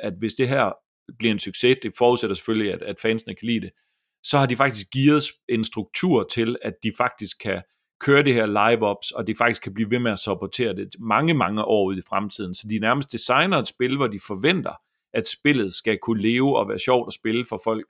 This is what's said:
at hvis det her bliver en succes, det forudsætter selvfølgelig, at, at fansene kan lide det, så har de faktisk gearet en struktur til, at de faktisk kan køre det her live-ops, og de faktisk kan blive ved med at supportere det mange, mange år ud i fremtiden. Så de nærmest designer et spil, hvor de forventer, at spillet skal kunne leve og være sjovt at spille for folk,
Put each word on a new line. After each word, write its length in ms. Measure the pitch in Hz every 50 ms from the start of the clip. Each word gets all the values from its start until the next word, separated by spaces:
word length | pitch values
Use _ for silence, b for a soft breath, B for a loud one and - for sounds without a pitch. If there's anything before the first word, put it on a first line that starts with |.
| -
at 120 | 107 92 92
hvis 160 | 110 110 -
det 140 | - 131 120
her 240 | 135 139 120 98 - - _ _ _ _ _ - - -
bliver 140 | 113 117 110
en 60 | 101
succes, 380 | - 101 92 - - 123 131 - -
det 100 | 107 - -
forudsætter 380 | 123 120 123 120 - 104 98
selvfølgelig, 360 | 87 - - 113 110 107 101 90
at, 100 | 90 -
at 180 | - 98 -
fansene 340 | - 113 110 113 - - 110
kan 120 | - -
lide 140 | 117 117 110
det, 100 | 92 92 - _ _ _ _ _ _ _ _ _ -
så 120 | - - 143
har 80 | 135
de 100 | 123 123
faktisk 300 | 117 135 139 113 107 98 - -
gearet 300 | 131 135 147 151 147 143 - - _ _ -
en 160 | 120 113 110
struktur 600 | - - 113 101 - - - - 185 156 113 95 - -
til, 240 | 117 113 113 120 - -
at 120 | 120 - - -
de 100 | 110 101
faktisk 400 | - 123 123 - - 110 95 - - -
kan 200 | 107 95 92 92 _ _ _ _ _ _ -
køre 220 | - 139 139 139 143
det 120 | 139 123
her 120 | 117 110
live-ops, 640 | 107 101 104 104 113 120 113 110 104 101 101 - -
og 160 | - 127 110
de 80 | 90 110 -
faktisk 240 | 120 120 110 - -
kan 120 | 107 95
blive 160 | 104 113 101
ved 80 | 120 123
med 140 | 123 117 104
at 60 | 95
supportere 560 | - 110 98 87 98 95 - - 123 110 95
det 120 | 92 101 95 - -
mange, 340 | 117 113 104 117 147 165 170
mange 300 | 139 104 90 104 107 107
år 200 | 104 113 107 98
ud 120 | 95 98 92
i 40 | 87 _
fremtiden. 460 | 101 98 104 101 - - 104 90 90
Så 120 | - - 104
de 80 | 107 107
nærmest 340 | 104 110 123 143 139 - -
designer 460 | 113 - - 123 135 165 190 190 151
et 80 | 113
spil, 300 | - - - 127 127 131
hvor 100 | 139 139
de 140 | 117 101 95 -
forventer, 460 | - 104 92 104 151 190 180 - - - - _ _ _ _ _ _ -
at 140 | 117 113 -
spillet 440 | - - - 147 147 127 107 95 87
skal 260 | - - 113 110 -
kunne 240 | - - 113 110 98
leve 360 | 110 117 123 131 139 135 117
og 100 | 104 101
være 100 | 104 101
sjovt 280 | - - 127 123 117 107
at 40 | -
spille 320 | - - 113 110 120 123 -
for 120 | 113 107 -
folk, 220 | 113 110 107 -